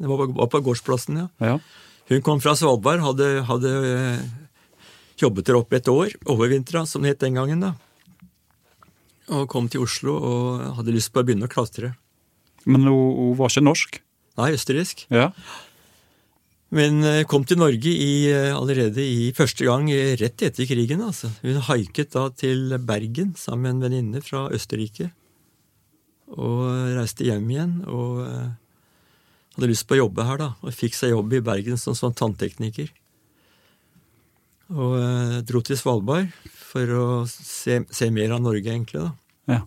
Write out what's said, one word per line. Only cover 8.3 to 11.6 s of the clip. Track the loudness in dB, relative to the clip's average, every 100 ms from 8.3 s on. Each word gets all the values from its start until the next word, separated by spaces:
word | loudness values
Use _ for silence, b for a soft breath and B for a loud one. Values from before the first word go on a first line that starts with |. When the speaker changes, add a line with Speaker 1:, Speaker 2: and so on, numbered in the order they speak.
| _ _ _ _ _ _ _ _ _ -6
Speaker 1:
Og | -4 -2
kom | -2 -2
til | -2
Oslo | -2 -2 -2 -2
og | -2 -2 -2 -4 -6 -6
hadde | -2
lyst | 0 0
på | 0
å | 2
begynne | 2
å | 0
klatre. | -2